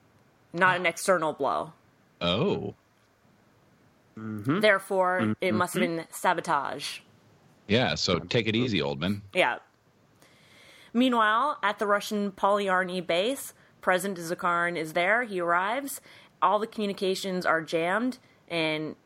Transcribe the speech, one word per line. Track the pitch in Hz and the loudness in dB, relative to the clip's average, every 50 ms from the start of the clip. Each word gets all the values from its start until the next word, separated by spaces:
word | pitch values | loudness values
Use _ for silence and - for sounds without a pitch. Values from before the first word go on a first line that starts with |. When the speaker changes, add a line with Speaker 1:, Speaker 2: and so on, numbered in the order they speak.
| _ _ _ _ _ _ _ _ _ _ | _ _ _ _ _ _ _ _ _ _
Speaker 1:
not | - 170 185 185 185 | -2 2 2 2 2
an | 180 180 | 2 0
external | 170 170 - - - 185 170 160 156 143 | -2 -2 0 2 2 2 2 2 -2 -2
blow. | - - 120 80 76 - 160 - _ _ _ _ _ _ _ _ _ | 0 0 0 0 0 -4 -6 -12 _ _ _ _ _ _ _ _ _
Speaker 2:
Oh. | - 87 104 110 160 202 - - - - - _ _ _ _ _ _ _ _ _ _ _ _ _ _ _ _ _ _ _ _ _ _ _ _ _ _ _ _ | 0 0 2 2 0 0 -2 -2 -4 -8 -10 _ _ _ _ _ _ _ _ _ _ _ _ _ _ _ _ _ _ _ _ _ _ _ _ _ _ _ _
Speaker 3:
Mm-hmm. | 110 110 110 107 107 101 127 151 202 | -12 -10 -8 -8 -4 -2 0 0 4
Speaker 1:
Therefore, | 208 214 196 190 - - 202 190 185 180 180 185 | 4 4 4 2 0 -2 0 0 2 2 0 0
it | 113 107 107 - 190 185 | 0 0 -2 0 0 0
Speaker 3:
Mm-hmm. | - | 0
Speaker 1:
must | 180 180 175 - | 0 -2 -2 0
have | 185 | -2
been | 180 170 165 165 160 - | -2 -2 -2 -6 -8 -10
sabotage. | - - - 190 175 170 165 175 160 143 131 - - 143 147 - - - - _ _ _ _ _ _ _ _ _ _ _ _ | -14 -2 0 0 0 0 0 0 -2 0 0 -4 -8 -8 -8 -10 -10 -12 -16 _ _ _ _ _ _ _ _ _ _ _ _
Speaker 2:
Yeah, | - 104 120 127 87 76 | 0 2 2 2 2 0
so | - - - 90 82 | 0 0 0 0 0
take | 82 90 - 123 113 | 0 0 0 0 0
it | 110 104 | 2 0
easy, | 117 127 123 98 82 | 0 0 0 0 0
Oldman. | 69 69 71 69 80 95 104 104 - - - | 0 -2 -2 -2 -2 -4 -4 -4 -8 -6 0
Speaker 1:
Yeah. | 185 160 127 117 - - _ _ _ _ _ _ _ _ _ _ _ - - _ _ _ _ - - - - - - - - - | 0 0 0 0 -4 -10 _ _ _ _ _ _ _ _ _ _ _ -20 -20 _ _ _ _ -20 -20 -20 -20 -20 -20 -20 -4 0
Meanwhile, | 233 254 262 240 233 214 214 214 233 262 302 285 - - | 2 2 4 4 4 4 4 4 2 2 0 -2 -2 -2
at | 202 208 - | -2 -2 0
the | 220 | 2
Russian | 202 202 202 202 - 214 208 202 202 | 2 2 2 0 -2 -4 -2 -2 -4
Polyarny | 185 - - 196 202 202 202 190 185 180 185 180 180 185 170 | -2 0 2 2 4 2 2 2 2 2 0 0 -4 -6 -2
base, | - 165 175 196 233 277 269 - - - _ - _ _ _ | 0 0 2 2 0 -2 -4 -8 -16 -18 _ -20 _ _ _
President | - 202 185 185 180 202 190 175 | 0 2 2 2 2 -2 -6 -6
Zakharin | 170 160 180 - - 180 175 170 170 175 175 | -6 -6 -6 -2 0 0 2 2 0 0 -2
is | 156 160 156 156 | -4 -6 -2 0
there. | 175 175 190 214 240 247 | 0 2 2 2 0 0
He | 214 196 180 | -4 -4 -4
arrives. | 170 170 175 180 185 202 233 277 285 262 - - - - - - - - _ _ | 0 2 2 2 2 0 -4 -4 -6 -8 -12 -12 -14 -20 -20 -20 -20 -20 _ _
All | - 180 196 208 | 2 4 4 2
the | 214 | 0
communications | 226 - 226 208 202 190 - 202 185 190 185 - 196 185 185 170 | -2 -4 -4 -4 -4 -2 -2 -2 -2 -2 -2 -4 -4 -4 0 2
are | - 160 160 | 2 2 0
jammed, | 160 - - 160 165 175 190 220 240 254 247 - _ _ _ _ _ | 0 -2 -2 0 0 0 0 0 0 -2 -4 -6 _ _ _ _ _
and | _ 170 165 160 156 156 156 156 156 - - _ | _ -4 -2 0 0 -2 -2 -4 -8 -10 -14 _